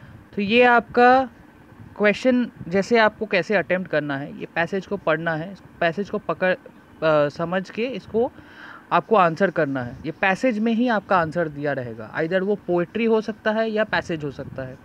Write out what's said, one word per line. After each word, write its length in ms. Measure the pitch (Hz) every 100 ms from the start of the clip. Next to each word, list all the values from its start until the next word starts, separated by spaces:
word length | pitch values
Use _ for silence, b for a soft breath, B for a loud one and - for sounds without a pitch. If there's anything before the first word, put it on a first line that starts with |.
| B B - -
तो 60 |
ये 220 | 202 240
आपका 680 | 247 240 226 240 247 262 262 - - - - - - -
question, 540 | 208 196 254 247 240 - -
जैसे 320 | 190 190 233
आपको 260 | 214 - 208
कैसे 300 | 190 170 202
attempt 360 | 160 185 180
करना 260 | 151 147 139
है, 220 | 143 135
ये 80 | 120 160
passage 320 | 170 196 -
को 100 | 196
पढ़ना 380 | - 156 165 160
है, 160 | 175
इस 120 | 190 - -
passage 300 | 170 165 196
को 80 | 208
पकड़, 360 | - 165 185
अ, 760 | 180 - - - - 160 151 147
समझ 400 | - 170 185 185
के 160 | - 247
इसको 460 | 202 - 214 240 - B B B B -
आपको 240 | 160 - 214
answer 360 | 170 160 196
करना 320 | 170 147 135
है। 120 | 120 135 151
ये 60 |
passage 480 | - 196 190 262 214
में 140 | 226
ही 140 | 226 254
आपका 300 | 214 - 190
answer 300 | 160 165 160
दिया 260 | 143 147
रहेगा, 420 | 135 123 113 110 143
either 260 | 165 190
वो 140 | 190 196
poetry 500 | - 175 175 220 226
हो 160 | 220
सकता 300 | 214 214 220
है 180 | 214 226
या 140 | 208
passage 400 | 214 175 165 165
हो 80 | 147
सकता 320 | 131 131 -
है। 140 | 131 127